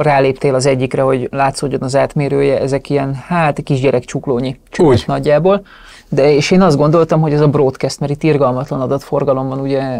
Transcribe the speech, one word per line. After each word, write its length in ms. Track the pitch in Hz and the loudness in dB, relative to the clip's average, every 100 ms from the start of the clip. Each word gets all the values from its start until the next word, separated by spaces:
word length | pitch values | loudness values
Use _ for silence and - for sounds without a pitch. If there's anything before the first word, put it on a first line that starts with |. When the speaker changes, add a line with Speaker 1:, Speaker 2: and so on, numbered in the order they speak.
Speaker 1:
ráléptél 540 | 151 139 135 135 143 131 | 2 2 2 0 0 2
az 100 | 139 | 2
egyikre, 360 | 131 131 139 | 0 0 0
hogy 260 | 135 135 123 | 0 0 -2
látszódjon 500 | 139 135 - 143 135 | -2 -2 -2 -4 -4
az 140 | 135 135 | -2 0
átmérője, 640 | 131 151 139 139 139 131 | 0 -2 -2 0 0 0
ezek 300 | 135 135 - | 0 -4 -2
ilyen, 240 | 143 135 135 | -2 -2 -6
hát, 460 | - 175 156 151 | -4 0 0 -2
kisgyerek 400 | 156 135 131 127 | -2 0 0 0
csuklónyi 560 | - 139 143 120 131 - _ | -2 -8 -4 -4 -4 -8 _
csövek 220 | - 160 | 0 2
Speaker 2:
Úgy. 120 | 117 - | 2 0
Speaker 1:
nagyjából. 580 | 139 143 147 185 196 - - - - - | -4 0 2 2 0 -4 -20 -20 -18 -6
De, 240 | 139 143 | 0 2
és 180 | 143 - | 2 2
én 100 | 185 | 4
azt 160 | 190 143 | 4 4
gondoltam, 440 | 151 170 160 160 | 2 2 2 0
hogy 120 | 160 | 0
ez 80 | 147 | 2
a 60 | 147 | 2
broadcast, 520 | 143 131 - 135 - | 2 0 0 -6 -4
mert 120 | 143 | -6
itt 120 | 143 | -2
irgalmatlan 580 | 160 143 135 127 143 143 | 0 2 0 -2 -6 -6
adatforgalom 680 | 127 139 - 139 139 131 131 | -4 -4 -4 -2 0 -2 -2
van, 120 | 135 | -6
ugye, 220 | 135 135 135 | -4 -2 -4